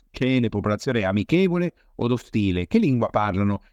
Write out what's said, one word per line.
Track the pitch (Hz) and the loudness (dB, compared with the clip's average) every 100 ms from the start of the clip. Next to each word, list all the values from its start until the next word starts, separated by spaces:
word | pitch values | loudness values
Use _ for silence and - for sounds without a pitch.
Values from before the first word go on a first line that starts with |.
| _ | _
c'è? | - 131 131 | -4 0 2
La | 110 | 0
popolazione | 104 104 104 135 117 | 0 -2 -2 -2 0
è | |
amichevole | 95 101 - 170 190 175 175 - _ - | 0 0 2 2 2 0 -4 -6 _ -4
od | 117 | -2
ostile? | 123 - 113 98 90 87 | -2 -2 -2 0 0 0
Che | 226 | 2
lingua | 185 123 107 | 2 2 0
parlano? | 110 104 92 101 101 - | 0 0 0 -2 -2 -8